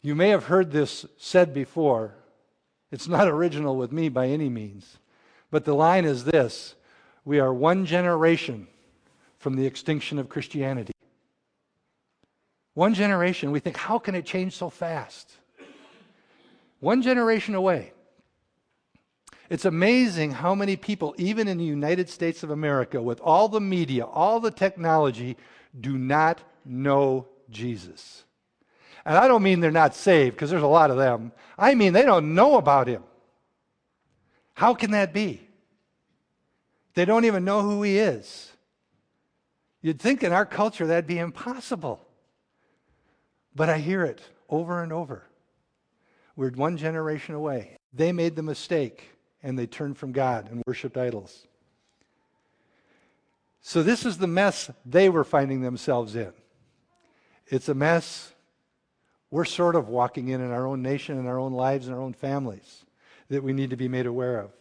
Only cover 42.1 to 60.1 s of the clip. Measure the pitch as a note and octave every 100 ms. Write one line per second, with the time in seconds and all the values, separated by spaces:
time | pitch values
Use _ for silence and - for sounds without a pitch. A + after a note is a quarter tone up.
42.1 | _ _ _ _ _ _ _ _ _ _
43.1 | _ _ _ _ D3 D#3+ D#3 D3+ F#3+ D#3+
44.1 | - - _ _ D3+ E3+ F3 E3 D#3+ D#3
45.1 | A2 _ _ _ _ _ _ _ _ _
46.1 | _ _ - C3 B2 D3 E3+ D#3 D#3+ D#3
47.1 | D3+ - D3+ D3+ C3 G2+ - _ B2 D#3+
48.1 | F3+ E3+ D#3 D#3 C#3+ - E3+ B2+ - -
49.1 | _ _ _ C#3 B2+ A#2 - D3 C3+ C3+
50.1 | C3 C3 A#2 G#2 A#2+ A#2+ A#2+ C3 B2+ B2
51.1 | A2 F#2+ - _ _ _ _ _ _ _
52.1 | _ _ _ _ _ _ _ _ _ _
53.1 | _ _ _ _ _ - E3+ E3 A#3 B3
54.1 | F3 F#3 E3+ G3+ - - - B2 D#3 F#3+
55.1 | E3 C#3 D3+ C#3 C3+ B2+ B2 - B2 A2+
56.1 | A2 G2+ - _ _ _ _ _ _ _
57.1 | _ _ _ _ C3 - C3+ D3 E3+ -
58.1 | - - _ _ _ _ _ _ _ _
59.1 | _ _ D3 E3 - F3 E3+ A2 B2 B2